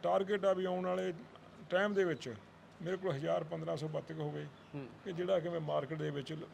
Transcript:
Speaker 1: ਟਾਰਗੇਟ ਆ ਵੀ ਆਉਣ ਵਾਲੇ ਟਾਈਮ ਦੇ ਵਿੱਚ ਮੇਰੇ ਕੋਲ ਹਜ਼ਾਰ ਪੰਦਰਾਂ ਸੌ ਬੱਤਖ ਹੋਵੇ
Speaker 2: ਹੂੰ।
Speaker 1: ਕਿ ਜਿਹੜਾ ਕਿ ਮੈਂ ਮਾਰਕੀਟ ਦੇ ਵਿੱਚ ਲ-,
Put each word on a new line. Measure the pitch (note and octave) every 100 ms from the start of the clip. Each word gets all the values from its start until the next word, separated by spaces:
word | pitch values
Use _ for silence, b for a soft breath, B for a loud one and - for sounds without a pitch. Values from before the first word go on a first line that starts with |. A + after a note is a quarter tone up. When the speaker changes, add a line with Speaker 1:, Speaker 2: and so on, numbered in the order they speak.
Speaker 1:
ਟਾਰਗੇਟ | F3 F#3+ G3 G#3 G3
ਆ |
ਵੀ | F#3 F#3
ਆਉਣ | F3+ F#3
ਵਾਲੇ | F#3 F#3 E3 - - - - -
ਟਾਈਮ | F3+ G#3
ਦੇ | G3
ਵਿੱਚ | F3+ C#3+ C3 G#2 - - - -
ਮੇਰੇ | E3 F#3
ਕੋਲ | F#3+
ਹਜ਼ਾਰ | C#3 D#3+ F3
ਪੰਦਰਾਂ | D#3+ E3 D#3+ D#3
ਸੌ | D#3
ਬੱਤਖ | D3+ - D#3+
ਹੋਵੇ | D3+ D3 D3 - - C#3+
Speaker 2:
ਹੂੰ। | C3 - G3+
Speaker 1:
ਕਿ |
ਜਿਹੜਾ | E3+ F3+ F#3+
ਕਿ | E3
ਮੈਂ | E3+
ਮਾਰਕੀਟ | D3+ D3 C#3 D#3
ਦੇ | D3+
ਵਿੱਚ | C#3+ C#3+
ਲ-, | D#3 -